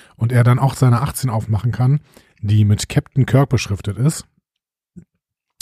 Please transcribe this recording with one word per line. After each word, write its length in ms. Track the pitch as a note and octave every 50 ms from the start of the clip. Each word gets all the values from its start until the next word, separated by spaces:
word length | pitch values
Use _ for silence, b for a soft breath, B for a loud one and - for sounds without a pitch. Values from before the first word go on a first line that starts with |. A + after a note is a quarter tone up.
| B B B B
und 160 | A#2 A#2 B2
er 100 | A#2+ A#2+
dann 160 | B2 B2 B2+
auch 160 | C3+ B2+ -
seine 260 | - C3 B2+ A#2+ A#2
achtzehn 280 | - - - - - C3
aufmachen 420 | G#2+ A2 - - G#2+ G2 - B2
kann, 300 | G#2+ - B2+ B2+ C#3+ D3+ b b b b b b b b
die 240 | b G#2 G#2+ G#2+ G#2+
mit 240 | G2+ G#2 - - -
Captain 360 | - - - _ - C3+ B2+
Kirk 220 | - - B2+ C#3 -
beschriftet 500 | B2 A2+ - - G2+ F#2 - G#2 F#2+ F#2+
ist. 280 | B2+ D#3 D#3+ - - _ _ _ _ _ _ _ _ _ _ _ _ _ _ - - _ _ _ _ _ _ _ _ _ _ -